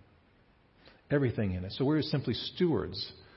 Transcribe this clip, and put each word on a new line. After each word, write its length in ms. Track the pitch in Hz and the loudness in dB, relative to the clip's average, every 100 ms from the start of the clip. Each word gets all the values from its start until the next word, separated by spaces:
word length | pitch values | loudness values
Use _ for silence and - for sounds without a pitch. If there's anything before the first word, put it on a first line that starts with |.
| - - _ _ _ _ _ _ - - - | -20 -20 _ _ _ _ _ _ -20 -18 -2
everything 420 | 147 131 110 104 | 2 2 2 0
in 120 | 90 | 0
it." 80 | 92 | -4
So 120 | - | -2
we're 180 | 135 156 | 2 2
simply 320 | 131 147 - | 2 -2 0
stewards 800 | 107 - - 180 120 78 101 - - - | -4 -4 0 2 2 0 -6 -10 -14 -20